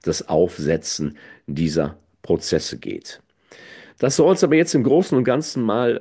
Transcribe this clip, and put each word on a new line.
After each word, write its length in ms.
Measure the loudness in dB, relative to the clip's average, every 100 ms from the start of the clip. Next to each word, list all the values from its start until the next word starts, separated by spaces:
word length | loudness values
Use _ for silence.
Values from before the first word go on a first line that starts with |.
das 260 | -6 -6 -2
Aufsetzen 880 | 0 0 0 -2 -2 -4 -8 -8 -8 -20 -20 -10
dieser 520 | -4 -2 -2 -4 -8 _ _
Prozesse 560 | -4 -2 0 -4 -4 -10
geht. 420 | -12 -12 -14 -20 _ _ _ -20 -20 -20 -20 _
Das 140 | 0 4
soll's 260 | 4 4
aber 140 | 4 4
jetzt 180 | 4
im 80 | 2
Großen 340 | 4 2 4 2
und 60 |
Ganzen 400 | 2 0 -2 -4
mal, 340 | -2 0 0 0